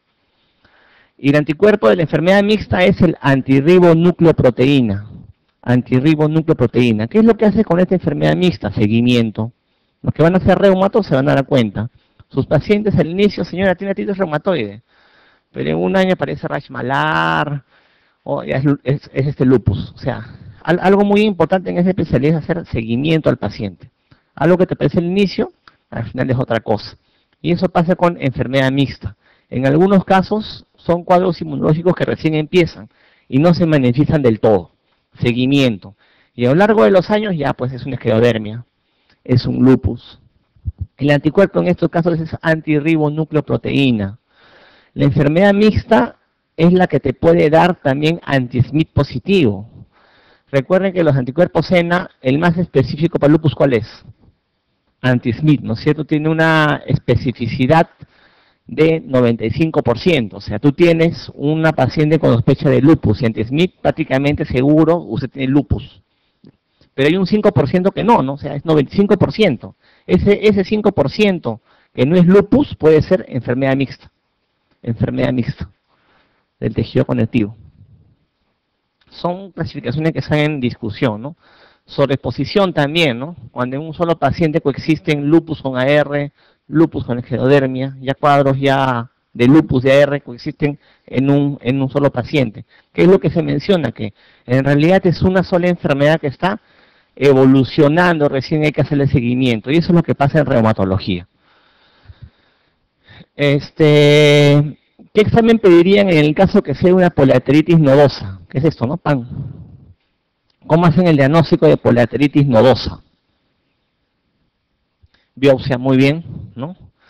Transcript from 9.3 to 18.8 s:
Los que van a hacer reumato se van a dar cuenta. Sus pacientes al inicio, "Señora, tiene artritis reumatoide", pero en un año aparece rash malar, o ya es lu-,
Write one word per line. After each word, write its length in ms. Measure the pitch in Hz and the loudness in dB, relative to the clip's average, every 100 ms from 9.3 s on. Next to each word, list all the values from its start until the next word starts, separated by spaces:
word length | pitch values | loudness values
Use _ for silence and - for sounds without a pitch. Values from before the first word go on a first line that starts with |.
| 107 113 - _ _ _ _ | -4 -10 -12 _ _ _ _
Los 120 | - | -6
que 100 | - | 0
van 120 | 165 185 | 2 2
a 40 | |
hacer 180 | 196 180 | 2 2
reumato 460 | 196 185 196 226 | 4 2 2 0
se 120 | 190 135 | 0 0
van 140 | 143 | 0
a 60 | 139 | 0
dar 100 | 131 | 0
cuenta. 440 | 135 110 - 110 - _ _ _ | 0 -2 -4 -10 -12 _ _ _
Sus 160 | 135 - | -8 -2
pacientes 480 | 156 - 208 208 185 | -2 0 -2 0 -2
al 120 | 156 | -2
inicio, 380 | 185 202 - 175 | 0 -2 -2 -8
"Señora, 300 | 175 190 175 | -4 -2 -2
tiene 160 | 196 | -6
artritis 260 | 196 208 190 | -6 -6 -6
reumatoide", 640 | 175 151 196 165 104 107 _ _ _ _ _ _ _ | -4 -4 -4 -4 -6 -12 _ _ _ _ _ _ _
pero 180 | 131 139 | -8 -6
en 80 | 160 | -4
un 180 | 185 190 | -2 0
año 180 | 185 | 0
aparece 340 | 180 143 147 160 | -2 -4 -8 -8
rash 220 | 147 - | -10 -10
malar, 920 | 123 123 139 156 160 160 160 147 143 - _ _ _ _ _ | -10 -6 -4 -2 -2 -2 -2 -4 -6 -10 _ _ _ _ _
o 200 | - 139 | -10 -8
ya 140 | 127 139 | -6 -2
es 80 | 143 | 0
lu-, 140 | 143 | -2